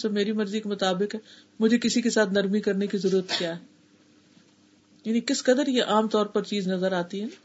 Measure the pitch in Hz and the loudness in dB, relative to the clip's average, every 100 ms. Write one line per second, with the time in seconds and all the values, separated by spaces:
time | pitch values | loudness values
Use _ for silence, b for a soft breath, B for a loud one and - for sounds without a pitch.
0 | 220 208 202 214 202 214 208 196 190 185 | -2 0 0 -2 -2 -4 -6 -2 0 0
1 | 208 220 B B B - 220 240 233 247 | -2 -6 B B B 0 2 4 2 0
2 | 226 220 202 196 196 208 208 196 202 202 | 2 2 2 2 2 0 0 0 0 -2
3 | 185 190 185 - 175 170 - _ _ _ | 0 0 0 -4 -4 -8 -14 _ _ _
4 | _ _ _ _ _ _ _ _ _ _ | _ _ _ _ _ _ _ _ _ _
5 | 220 233 233 262 - 254 285 247 - 214 | -4 -2 -2 0 2 2 2 0 2 2
6 | 220 220 208 214 196 208 185 185 190 185 | 2 2 0 -2 -2 -2 -2 0 0 -2
7 | 175 196 220 370 | -4 -6 -8 -12